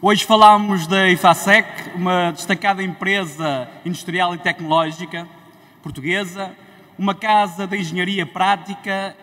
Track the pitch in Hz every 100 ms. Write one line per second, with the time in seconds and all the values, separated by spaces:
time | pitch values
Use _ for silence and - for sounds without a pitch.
0 | 196 208 - 214 214 208 208 190 160 190
1 | 190 180 180 165 196 214 202 - - 175
2 | 180 180 175 151 - 180 202 190 185 151
3 | 185 202 170 147 160 131 123 - 170 175
4 | - 180 175 175 175 170 160 160 160 160
5 | 170 170 175 - - - _ _ - -
6 | 143 190 180 190 190 - - - - -
7 | 196 185 220 214 202 170 196 208 165 180
8 | 180 196 165 180 190 202 - 196 202 196
9 | 196 -